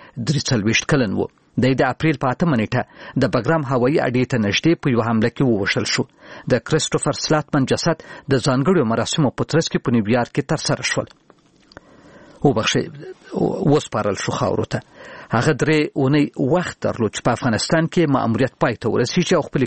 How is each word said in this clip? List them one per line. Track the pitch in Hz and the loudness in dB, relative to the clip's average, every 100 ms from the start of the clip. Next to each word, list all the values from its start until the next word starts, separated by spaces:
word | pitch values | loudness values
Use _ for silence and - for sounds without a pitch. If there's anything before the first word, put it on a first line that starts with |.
| - - 113 | -16 -8 -2
درې | 139 - | -2 0
څلوېښت | 120 104 113 - | 0 0 0 0
کلن | 147 107 95 | 0 0 -2
و. | 87 _ _ - | -6 _ _ 0
دی | 127 | 2
د | 127 151 | 2 0
اپریل | - 160 139 | 0 -2 0
په | 131 | -2
اتمه | 127 170 120 | 0 0 0
نیټه | 104 123 - - - 131 | 0 -2 -4 -10 -8 -2
د | 127 | 0
بګرام | 123 117 165 127 | 0 0 0 0
هوایي | 131 127 156 131 | 0 2 2 0
اډې | 123 127 | 0 0
ته | 123 | 0
نږدې | 101 - 160 165 | 0 0 0 0
په | 147 | 0
یوه | 117 117 | 0 2
حمله | 113 117 | 2 0
کې | - | 0
ووژل | 131 101 98 120 104 | 0 2 0 -2 -2
شو. | - - _ - - - | -2 -4 _ -20 -10 -2
د | 123 - | -2 2
کریسټوفر | - - 156 147 - - | -2 0 -2 -2 -2 0
سلاتمن | 156 - 147 131 | 0 0 0 0
جسد | 120 175 160 - - - | 0 0 -2 -6 -10 -2
د | 135 143 | 0 2
ځانګړو | 127 139 180 110 | 2 2 2 2
مراسمو | 113 110 - 131 | 0 -2 0 0
په | - | 0
ترڅ | - 160 - | 0 0 0
کې | 165 | -2
په | - | 0
نیویارک | 120 104 120 120 | 2 2 0 0
کې | - 131 | -2 -2
ترسره | 156 - 135 | -2 -2 -4
شول. | - - - _ _ _ _ _ _ - _ - - - - - | -2 -4 -6 _ _ _ _ _ _ -20 _ -20 -20 -20 -20 0
وبخښئ، | 147 110 107 - 165 143 370 - - - 165 - 165 | 2 2 0 -2 -4 -8 -18 -18 -10 -4 -2 0 2
وسپارل | 147 - 110 104 95 | 2 0 -4 -2 -4
شو | - | -4
خاورو | - 110 98 | -2 -2 -2
ته. | 98 120 - - - - - | -4 -6 -8 -20 -20 -20 -4
هغه | 113 147 | 0 2
درې | 131 143 156 151 | 0 2 2 0
اونۍ | - 135 151 143 - | 0 2 4 2 0
وخت | 131 175 - - | 0 0 -2 -4
درلود | 104 95 107 | -4 -2 -2
چې | - | 0
په | 135 | -2
افغانستان | 113 127 107 - 160 160 | 0 0 -2 0 0 2
کې | 185 156 131 | 2 2 2
مأموریت | 117 110 127 - | 2 0 0 0
پای | 139 107 | -2 -2
ته | 113 | -2
ورسیږي | 104 123 180 165 170 | 0 0 0 2 2
او | - | 0
خپلې | 143 | -2